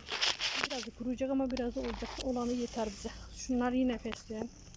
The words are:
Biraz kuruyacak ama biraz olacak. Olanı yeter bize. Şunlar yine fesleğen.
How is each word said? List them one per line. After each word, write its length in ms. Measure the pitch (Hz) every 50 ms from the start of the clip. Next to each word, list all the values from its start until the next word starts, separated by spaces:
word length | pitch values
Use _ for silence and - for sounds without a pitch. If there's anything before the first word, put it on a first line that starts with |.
| - - - - - - - - - - - - -
Biraz 180 | 262 285 254 220 233 - -
kuruyacak 320 | 226 254 247 214 262 262
ama 200 | 277 269 269 254
biraz 260 | 254 262 240 240 226
olacak. 340 | 269 254 240 220 - 233 - - - -
Olanı 280 | 269 247 247 240 240 247
yeter 360 | 247 240 233 - 240 220 214
bize. 220 | 196 - - 226 - - - - -
Şunlar 360 | - - - 254 240 247 247 247
yine 260 | 254 262 254 233 220
fesleğen. 500 | - 226 214 - - - 220 214 226 240 - - - - -